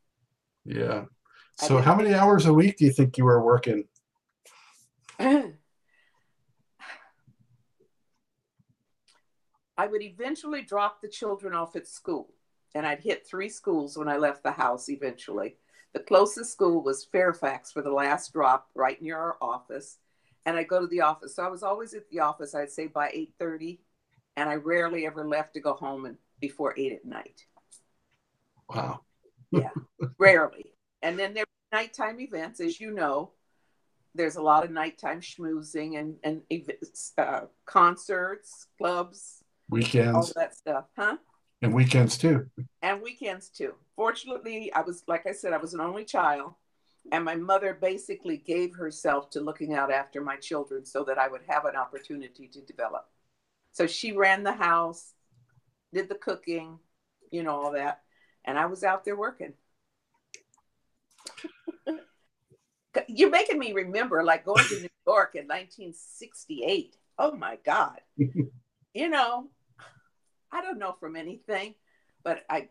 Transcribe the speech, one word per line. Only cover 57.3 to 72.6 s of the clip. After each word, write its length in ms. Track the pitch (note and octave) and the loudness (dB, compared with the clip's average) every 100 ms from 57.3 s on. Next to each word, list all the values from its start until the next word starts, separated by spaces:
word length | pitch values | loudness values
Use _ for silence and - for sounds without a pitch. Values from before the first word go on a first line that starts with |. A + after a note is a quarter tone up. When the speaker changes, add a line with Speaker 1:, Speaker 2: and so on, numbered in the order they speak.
Speaker 2:
you 120 | E3+ | -6
know, 120 | D#3+ | -4
all 180 | C#3+ D3 | -2 -2
that, 300 | C#3+ C#3+ - _ _ _ _ | -2 -4 -6 _ _ _ _
and 140 | - C#3+ | -6 -2
I 80 | E3+ | -2
was 180 | F#3 | -2
out 200 | G3 F#3+ | 0 0
there 120 | G#3 G3+ | -2 -6
working. 380 | A3+ - - - _ _ _ _ _ _ _ - _ _ _ _ _ _ _ _ - - - - - E4 - | -6 -8 -14 -16 _ _ _ _ _ _ _ -20 _ _ _ _ _ _ _ _ -20 -16 -18 -16 -18 -12 -10
<laughs> 120 | D#4+ - _ _ _ _ _ _ _ _ - - | -10 -12 _ _ _ _ _ _ _ _ -6 -4
You're 220 | A3 E4+ | 4 6
making 280 | E4+ G#4+ D4+ | 6 4 0
me 140 | A#3 | -2
remember, 500 | G3 F#3 G#3 B3+ D#3+ | -4 -2 -2 0 2
like, 220 | E3 D#3+ | 4 2
going 200 | F#3 G#3+ | 4 4
to 160 | - F#3+ | 4 0
New 80 | F3 _ - | -10 _ 2
York 280 | G#3 - | 4 2
in 120 | D#3 C#3+ | -2 -8
nineteen 480 | F3+ F#3 - F3+ | -8 -8 -16 -16
sixty-eight. 1040 | E3 - - A3+ - - D4 C#3+ - - _ _ - | -16 -20 -20 -20 -18 -14 -6 -2 -2 -4 _ _ -2
Oh, 160 | D4+ B3+ | -2 -2
my 220 | - - | -8 -6
God. 360 | - G3+ - - - - | -2 0 0 -4 -8 -2
Speaker 1:
<laughs> 320 | C3 F3 B2+ - _ _ _ | 0 0 -4 -8 _ _ _
Speaker 2:
You 140 | A3 E4 | -6 -2
know, 400 | D4 A#3+ B3 C#4+ _ _ - - _ _ _ _ _ _ | 0 0 -2 -8 _ _ -20 -20 _ _ _ _ _ _
I 100 | F4 | -8
don't 180 | F#4 A#3+ | -6 -6
know 160 | F#3+ C#4+ | -8 -8
from 160 | D#3+ E3 | -12 -10
anything, 600 | E3 G#3+ - F#3+ G#3+ - _ _ _ _ | -12 -12 -6 -6 -6 -14 _ _ _ _
but 200 | E3+ D#3+ - | -6 -4 -4
I, 180 | D#3 | -6